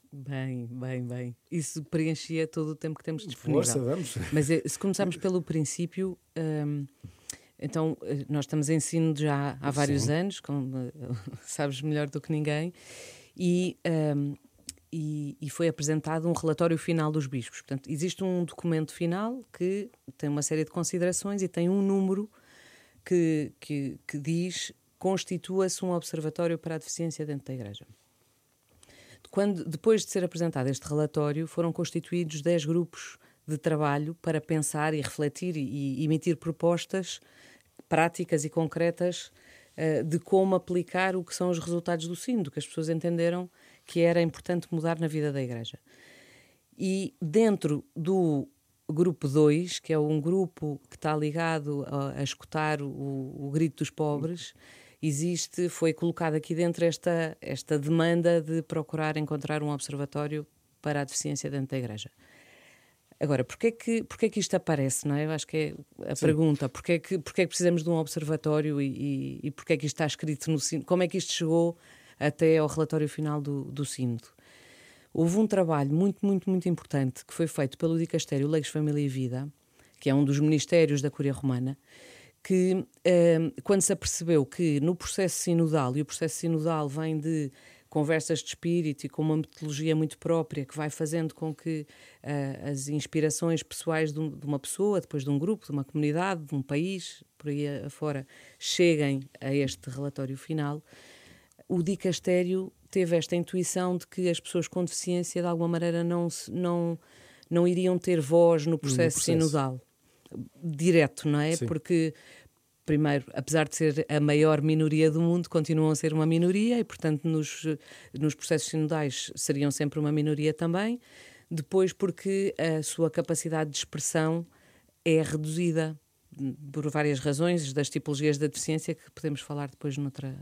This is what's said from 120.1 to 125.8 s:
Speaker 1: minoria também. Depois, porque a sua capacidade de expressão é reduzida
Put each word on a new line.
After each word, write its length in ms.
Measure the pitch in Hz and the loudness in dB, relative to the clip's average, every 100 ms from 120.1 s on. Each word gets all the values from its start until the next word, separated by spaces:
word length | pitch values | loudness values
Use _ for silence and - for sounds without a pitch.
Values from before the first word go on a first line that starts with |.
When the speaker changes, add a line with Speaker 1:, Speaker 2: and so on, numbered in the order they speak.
Speaker 1:
minoria 400 | 151 151 151 151 | 0 0 0 0
também. 480 | 151 165 175 220 240 - - - - _ | 0 -2 0 -2 -4 -10 -20 -20 -20 _
Depois, 420 | 165 143 190 185 | -8 0 2 2
porque 640 | - 190 170 196 196 196 - | 0 -4 -2 -2 0 -2 -2
a 240 | 165 156 | 0 0
sua 280 | 147 - 165 | -2 0 0
capacidade 600 | 160 - 160 165 160 156 | 0 -2 -2 -2 -2 -2
de 80 | 139 | -4
expressão 680 | - 151 - 165 160 165 170 _ _ _ _ _ | -6 -6 -2 0 2 0 -4 _ _ _ _ _
é 180 | 170 160 | 2 4
reduzida 760 | 151 151 151 160 175 160 | 2 -2 -4 0 0 2